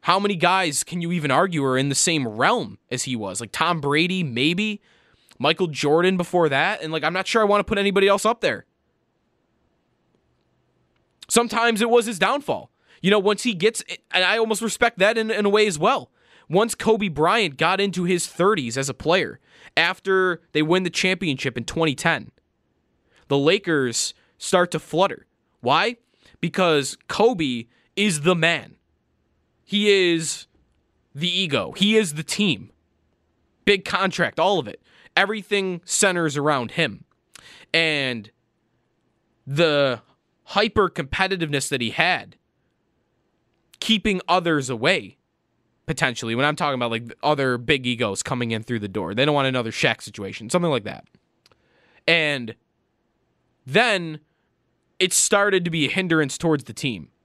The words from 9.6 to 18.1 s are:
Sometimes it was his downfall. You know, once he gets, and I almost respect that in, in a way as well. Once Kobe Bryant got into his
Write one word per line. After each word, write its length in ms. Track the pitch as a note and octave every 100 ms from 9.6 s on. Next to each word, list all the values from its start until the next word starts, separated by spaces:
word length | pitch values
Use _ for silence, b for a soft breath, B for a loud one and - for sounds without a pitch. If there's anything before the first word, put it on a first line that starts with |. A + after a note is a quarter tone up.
| _ _ _ _ _ _ _ _ _ _ _ _ _ _ _ _ -
Sometimes 540 | - A#3 A#3 A#3 A3
it 80 | A#3
was 160 | A#3+ A3
his 140 | G3
downfall. 500 | F#3+ C#4 - A2 - _ b b
You 80 | F3
know, 80 | G#3
once 240 | G3 G#3
he 100 | B3
gets, 300 | F#3 G3+ A#3 - F3 _
and 100 | F3+
I 160 | F#3 A3
almost 240 | A3+ G#3+
respect 380 | A3+ - A#3+ G3+
that 180 | G3 A3+
in, 140 | A3
in 120 | G#3
a 60 | G3+
way 160 | G#3 G#3+
as 100 | D3+
well. 360 | F#3 B3+ B2+ b b b b
Once 280 | E3+ A3+ -
Kobe 320 | G#3+ A3 G3+
Bryant 480 | C#3+ D#3+ A3 F#3+ C3
got 240 | D#3+ F#3+
into 240 | G3+ F3
his 240 | F3